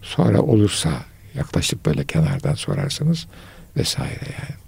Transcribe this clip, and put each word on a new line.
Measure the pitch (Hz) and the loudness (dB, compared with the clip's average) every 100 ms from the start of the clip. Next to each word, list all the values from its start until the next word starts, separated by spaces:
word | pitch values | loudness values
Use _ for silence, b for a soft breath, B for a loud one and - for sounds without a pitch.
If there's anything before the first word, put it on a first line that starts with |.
Sonra | - - 160 107 | -8 0 4 4
olursa | - 113 104 - - - - - - | 6 6 4 2 -2 -2 -6 -18 -14
yaklaşıp | - - - - - - | -8 -4 -2 -2 -2 0
böyle | 156 | 0
kenardan | - - 78 - - | 0 2 2 2 0
sorarsınız | 73 - - 139 - 151 165 - B B B B - | -2 -2 -2 -2 -2 0 0 -4 B B B B -4
vesaire | - - - - - - | -2 -2 -4 -6 -10 -10
yani. | - - | -12 -14